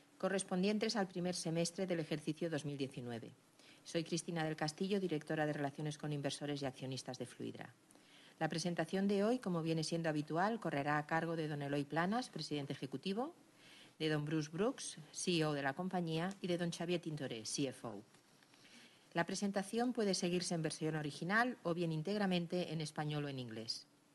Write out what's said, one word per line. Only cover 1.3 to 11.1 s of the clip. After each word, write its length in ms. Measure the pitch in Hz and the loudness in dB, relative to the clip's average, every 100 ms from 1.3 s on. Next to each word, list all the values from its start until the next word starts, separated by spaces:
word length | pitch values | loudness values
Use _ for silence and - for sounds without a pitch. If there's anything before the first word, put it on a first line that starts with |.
semestre 540 | 180 170 165 175 - 185 | 0 0 2 2 0 0
del 140 | 170 | 0
ejercicio 500 | 151 160 156 151 170 | 0 -2 -2 -2 0
dos 140 | 147 143 | 0 -2
mil 120 | 143 | -4
diecinueve. 560 | 131 - 120 117 113 - - - - - | -4 -4 -6 -6 -8 -16 -20 -20 -20 -20
Soy 200 | - 170 | -6 -4
Cristina 400 | 160 165 - 170 | 0 -2 -2 0
del 120 | 156 156 | 0 0
Castillo, 440 | 156 - 190 202 | -2 0 0 2
directora 480 | 185 151 - 156 151 | 2 0 0 0 2
de 60 | |
Relaciones 440 | 147 143 139 151 147 | 2 -2 -2 -4 -4
con 160 | 151 | -2
Inversores 480 | 147 139 - 147 143 | -2 -2 -2 -4 -2
y 60 | 139 | -4
Accionistas 500 | 127 131 131 - 123 | -4 -6 -6 -6 -6
de 80 | 117 | -8
Fluidra. 480 | - 113 113 110 - - - - - - - | -6 -8 -8 -12 -16 -20 -20 -20 -20 -14 -4
La 100 | 160 | -2
presentación 600 | 165 175 170 165 190 202 | 0 0 0 0 2 4
de 160 | 202 | 4
hoy, 160 | 208 247 | 4 2
como 240 | 208 170 | 2 0
viene 200 | 160 160 | 2 2
siendo 240 | 156 170 165 | 2 0 2
habitual, 520 | 151 151 156 196 226 | 0 2 2 2 2
correrá 400 | 175 147 143 147 | 0 0 2 2
a 80 | |
cargo 280 | 147 | 2